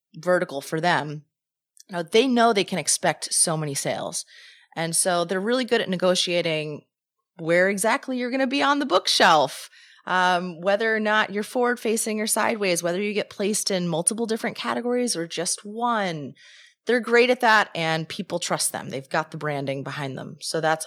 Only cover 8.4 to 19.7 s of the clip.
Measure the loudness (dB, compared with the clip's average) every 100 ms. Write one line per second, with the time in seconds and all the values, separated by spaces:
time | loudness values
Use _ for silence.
8.4 | 0 2 2 2 2 2 2 4 6 6
9.4 | 4 -2 -16 -20 -20 _ -4 2 2 2
10.4 | -2 -6 -2 0 0 0 2 2 0 -2
11.4 | -4 0 0 0 0 -2 -2 -2 -2 0
12.4 | 0 0 0 0 0 -2 -2 -2 -6 -4
13.4 | -2 -2 -2 -2 0 0 -2 -2 -4 -4
14.4 | -6 -8 -6 -4 -2 -2 -2 -4 -6 -6
15.4 | -6 -6 -8 -4 -2 0 -2 -4 -10 -14
16.4 | -20 -20 -20 _ -2 0 4 4 6 4
17.4 | 6 4 4 -2 0 0 -2 -8 -6 -4
18.4 | -2 -2 -2 -4 -8 -10 -4 -4 -4 -6
19.4 | -4 -4 -4